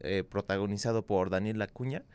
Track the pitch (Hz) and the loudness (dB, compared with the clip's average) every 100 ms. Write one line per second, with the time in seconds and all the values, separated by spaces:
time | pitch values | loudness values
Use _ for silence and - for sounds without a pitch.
0 | - 98 90 98 - 98 101 101 117 113 | -2 -2 0 -2 0 0 0 0 0 0
1 | 95 98 92 92 104 110 104 - 127 143 | 2 2 4 2 0 -2 -4 -4 -6 -6
2 | - | -10